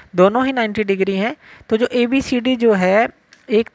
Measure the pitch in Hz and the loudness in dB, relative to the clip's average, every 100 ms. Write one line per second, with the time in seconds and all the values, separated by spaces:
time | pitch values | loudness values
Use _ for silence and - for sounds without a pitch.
0 | - 175 190 233 262 262 220 208 202 196 | -10 2 2 2 -2 -2 -4 -4 -4 -2
1 | 190 190 220 302 - - - 220 247 254 | -2 -2 -4 -6 -16 -20 -4 -2 0 0
2 | 240 269 - 247 240 247 233 196 185 202 | 0 0 -2 -2 -2 0 2 2 2 2
3 | 254 - _ - - 220 226 | 0 -6 _ -20 -2 -2 0